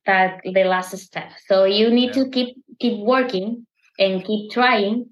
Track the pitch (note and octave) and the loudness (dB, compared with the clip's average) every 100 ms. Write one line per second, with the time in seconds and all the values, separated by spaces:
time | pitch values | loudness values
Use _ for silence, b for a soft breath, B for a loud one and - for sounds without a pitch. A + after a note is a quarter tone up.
0 | - F#3+ F#3 F#3 - F#3+ F#3 F#3 F#3 F#3+ | 0 2 0 -2 -2 0 2 0 -4 -10
1 | - E3 D3 - - F#3+ F#3+ G3+ A3+ A#3+ | -14 -14 -14 -12 0 2 4 4 4 4
2 | B3 C4+ C4 B3+ B3 - - - A#3+ G#3 | 2 0 -2 -2 -4 -6 -20 -6 -4 -2
3 | G#3 C4 B3 F#3 G3+ A#3+ - _ _ - | 0 2 0 -2 -4 -8 -12 _ _ -2
4 | G3 F#3+ F#3 G#3+ G#3 A#3+ B3 A3+ G3+ A#3 | 0 0 -2 -4 -4 0 2 2 0 -4
5 | B3 | -6